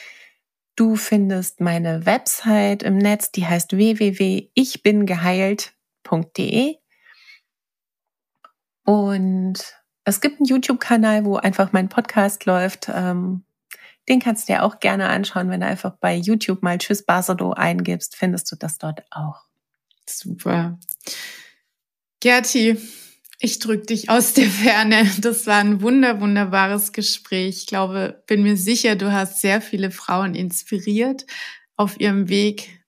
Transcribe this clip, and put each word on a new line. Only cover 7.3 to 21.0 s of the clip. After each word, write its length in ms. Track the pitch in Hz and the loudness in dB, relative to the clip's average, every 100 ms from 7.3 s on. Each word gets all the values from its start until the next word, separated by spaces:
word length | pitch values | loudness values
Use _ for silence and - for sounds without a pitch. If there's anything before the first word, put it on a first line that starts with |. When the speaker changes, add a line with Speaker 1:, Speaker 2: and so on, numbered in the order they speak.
| - _ _ _ _ _ _ _ _ _ _ _ _ _ _ | -20 _ _ _ _ _ _ _ _ _ _ _ _ _ _
Speaker 1:
Und 920 | - 208 202 196 185 185 185 185 - - _ _ | 2 2 2 0 0 0 -2 -4 -10 -18 _ _
es 160 | - 202 | -4 -2
gibt 200 | 294 294 | -2 0
einen 60 | 277 | 0
YouTube-Kanal, 760 | 262 254 254 - 240 220 214 | 2 0 -2 2 2 4 2
wo 120 | 208 196 | 0 0
einfach 360 | 196 190 196 | 0 0 2
mein 160 | 190 190 | 2 0
Podcast 580 | - 220 - 202 - - | -2 -2 0 0 -2 0
läuft. 440 | 180 185 - - | 0 0 -6 -8
Ähm, 520 | - 180 180 185 185 - _ _ - - _ - | -4 -2 -2 -4 -6 -10 _ _ -20 -20 _ 0
den 100 | 254 | 2
kannst 300 | 240 220 - | 2 -4 -2
du 60 | |
dir 100 | - | 0
auch 160 | 208 - | 0 0
gerne 280 | 196 196 190 | -2 0 -2
anschauen, 420 | - 202 185 180 | -2 -2 -4 -4
wenn 100 | 180 | -2
du 60 | 190 | -4
einfach 260 | 190 190 - | -4 -8 -4
bei 160 | 180 175 | -2 -2
YouTube 480 | 175 220 - 185 | 0 0 0 -2
mal 140 | 180 175 | -2 -4
Tschüss 260 | - 208 - | -4 -4 0
Basedow 460 | 180 180 180 180 | 0 0 -2 -2
eingibst, 640 | - 170 175 180 175 - - | 0 0 0 -2 -4 -8 -4
findest 340 | 185 180 - | -4 -2 -6
du 60 | 170 | -8
das 220 | 165 - | -8 -8
dort 260 | 160 156 - | -10 -10 -14
auch. 300 | 156 151 - _ _ _ _ _ _ - | -10 -10 -10 _ _ _ _ _ _ -14
Speaker 2:
Super. 720 | - 190 175 190 170 170 175 - - | -12 -10 -8 -2 -2 -2 -8 -14 -16